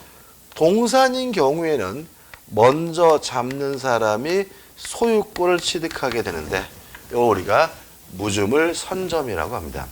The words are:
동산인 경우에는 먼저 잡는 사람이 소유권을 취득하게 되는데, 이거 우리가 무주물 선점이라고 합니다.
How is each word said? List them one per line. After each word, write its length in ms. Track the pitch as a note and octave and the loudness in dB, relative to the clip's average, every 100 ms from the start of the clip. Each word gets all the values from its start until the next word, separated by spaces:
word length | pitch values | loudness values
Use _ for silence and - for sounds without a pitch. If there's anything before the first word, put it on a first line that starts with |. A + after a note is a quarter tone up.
| - - - - - | -20 -20 -20 -20 -14
동산인 760 | - D#3+ G#3+ A#3 C4 C4 B3+ B3+ | 0 2 4 2 4 4 2 -2
경우에는 760 | G3+ C3+ D#3+ E3 C#3+ F#2 B2 D#3+ - - - - | 0 2 2 0 -2 -2 -6 -12 -20 -20 -20 -6
먼저 760 | G#2+ A#2+ D3+ E3+ D#3+ E3 D3+ | 4 4 4 0 2 4 4
잡는 580 | - C3 B2+ C#3 C#3 C#3 | 2 -4 -4 -4 -6 -4
사람이 680 | C3 A#2 A2 G#2+ D3 F#3+ G3 - - - | 0 2 2 0 0 -2 -4 -10 -20 -16
소유권을 840 | - - A#3 A3 G3 - F3 F3+ | -12 -2 0 0 0 -2 0 0
취득하게 640 | - F3 D#3+ - C3 A2+ | -2 -6 -6 -4 -4 -2
되는데, 420 | G2 E2 D2+ F#2+ F#2+ - - - - | -4 -6 -4 -4 -4 -12 -20 -20 -6
이거 100 | A#2+ | 2
우리가 500 | A#2+ F#2+ F2+ A#2 D#3+ - - - - | 2 2 2 2 2 -2 -20 -20 -18
무주물 600 | F#2 G#2 G2+ G2+ D3 E3 | -8 -4 0 2 2 0
선점이라고 840 | D#3+ - F#3+ F#3 E3 C3 F2 E2 A#2 | -2 -6 -6 -4 -4 -4 -4 -4 -6
합니다. 300 | D#2 - - | -8 -10 -12